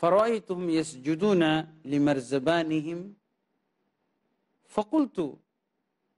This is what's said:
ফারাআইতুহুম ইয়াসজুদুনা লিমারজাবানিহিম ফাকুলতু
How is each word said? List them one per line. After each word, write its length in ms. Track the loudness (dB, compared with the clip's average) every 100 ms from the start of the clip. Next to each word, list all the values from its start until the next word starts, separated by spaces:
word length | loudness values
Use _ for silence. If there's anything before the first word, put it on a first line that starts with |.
ফারাআইতুহুম 680 | 2 4 4 0 -4 -6 -2
ইয়াসজুদুনা 960 | -2 -2 -6 -4 0 2 4 4 2 -2 -12
লিমারজাবানিহিম 1300 | -4 0 2 0 -2 -2 2 0 0 -4 -4 -10 -12 -18 _ _ _ _ _ _ _ _ _ _ _ _ _ _ _
ফাকুলতু 680 | -6 -2 0 -2 -4 -8 -8 _ _ _ _ _ _ _